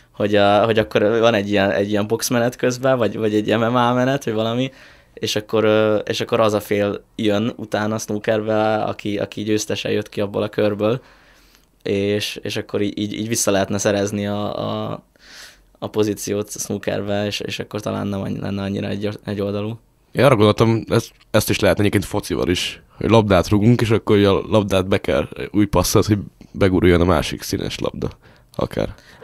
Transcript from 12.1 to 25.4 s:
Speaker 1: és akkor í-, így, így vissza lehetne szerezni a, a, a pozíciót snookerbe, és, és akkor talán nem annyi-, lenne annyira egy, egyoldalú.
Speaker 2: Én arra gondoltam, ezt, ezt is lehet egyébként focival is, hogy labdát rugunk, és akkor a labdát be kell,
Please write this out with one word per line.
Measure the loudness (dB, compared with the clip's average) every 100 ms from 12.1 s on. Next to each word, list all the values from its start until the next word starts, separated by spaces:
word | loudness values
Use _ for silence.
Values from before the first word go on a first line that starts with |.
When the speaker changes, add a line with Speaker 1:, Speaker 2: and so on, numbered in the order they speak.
| -2 -4 -8
Speaker 1:
és | -8 -8
akkor | -6 -4
í-, | -2 -4
így, | -6
így | -6 -4
vissza | -2 0
lehetne | 0 -2 -2
szerezni | 0 0 -2 -4 -4
a, | -4 -6 -6 -6 -6 -8
a, | -10 _ _ -20 -20 -20 _ _ _
a | -6
pozíciót | -2 0 -2 -4 -4 -6
snookerbe, | -10 -8 -6 -4 -6 -4 -4 -4
és, | -6
és | -8 -10
akkor | -8 -8
talán | -6 -6 -4
nem | -4
annyi-, | -6 -6
lenne | -6 -6
annyira | -4 -6 -6
egy, | -4 -6 -6 -8
egyoldalú. | -6 -4 -4 -6 -10 _ _ _
Speaker 2:
Én | 2
arra | 4 6
gondoltam, | 4 6 2 2 0
ezt, | -2 -2 _ _
ezt | 0 0
is | 2
lehet | 2 4
egyébként | 2 2 -2
focival | -6 -4 -2 0
is, | -2 -4 -10 _ -6
hogy | 4
labdát | 4 6 2 4
rugunk, | 4 6 4
és | 4
akkor | 2 4 4
a | 6 2 2
labdát | 0 2 0 2
be | 0
kell, | 2 0 -2 -8